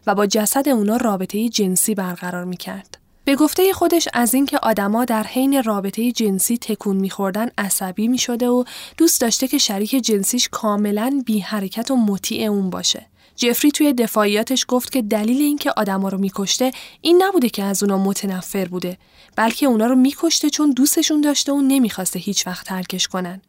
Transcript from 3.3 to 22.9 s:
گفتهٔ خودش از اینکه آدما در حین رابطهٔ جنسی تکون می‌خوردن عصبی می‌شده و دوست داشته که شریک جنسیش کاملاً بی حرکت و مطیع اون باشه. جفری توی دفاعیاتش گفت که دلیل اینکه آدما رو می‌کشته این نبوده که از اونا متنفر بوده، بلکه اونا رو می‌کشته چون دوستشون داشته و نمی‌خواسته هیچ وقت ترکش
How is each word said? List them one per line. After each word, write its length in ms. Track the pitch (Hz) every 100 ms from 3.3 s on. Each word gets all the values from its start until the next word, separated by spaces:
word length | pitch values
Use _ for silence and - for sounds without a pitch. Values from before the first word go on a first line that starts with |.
| 277
گفتهٔ 360 | 302 - 370
خودش 360 | 381 339 339 -
از 220 | - 240
اینکه 240 | 262 277 285
آدما 460 | 226 208 202 220
در 180 | 247 220
حین 400 | 214 254 269 277
رابطهٔ 500 | 226 202 196 214 240
جنسی 460 | 240 220 190 - 233
تکون 380 | - 208 208 196
می‌خوردن 500 | 190 - 196 196 240 -
عصبی 500 | 196 - 190 185 226
می‌شده 400 | 247 - 240 247
و 160 | 247 247 - - -
دوست 240 | 330 -
داشته 280 | 233 - 262
که 100 | 285
شریک 320 | - 196 208
جنسیش 580 | 269 226 208 196 247 -
کاملاً 680 | - 214 208 208 208 240 277 240
بی 140 | 214
حرکت 500 | 180 214 190 220 240
و 60 | 262
مطیع 500 | 214 196 - 226 220
اون 240 | 202 190
باشه. 360 | 180 175 - - _ _ -
جفری 340 | 240 240 294
توی 220 | - 294
دفاعیاتش 720 | 247 226 220 208 208 233 254 -
گفت 240 | 247 -
که 100 | 269
دلیل 340 | 208 214 214 262
اینکه 360 | 294 294 285 -
آدما 320 | 202 190 190
رو 100 | 190
می‌کشته 520 | 196 196 196 - 254 254 - -
این 220 | 302 349
نبوده 260 | 381 370 240
که 160 | -
از 180 | 196 190
اونا 160 | 202 196
متنفر 680 | 196 196 196 185 - 202
بوده، 340 | 180 180 180 185 _ _ - -
بلکه 300 | 226 226 285
اونا 200 | 226 226
رو 80 |
می‌کشته 560 | 254 262 - 330 - 302
چون 200 | - 302
دوستشون 500 | 247 285 - 311 302
داشته 320 | 294 269 -
و 80 | 285
نمی‌خواسته 580 | 269 269 226 - 180 185
هیچ 280 | 185 196 -
وقت 200 | 180 -
ترکش 420 | 190 180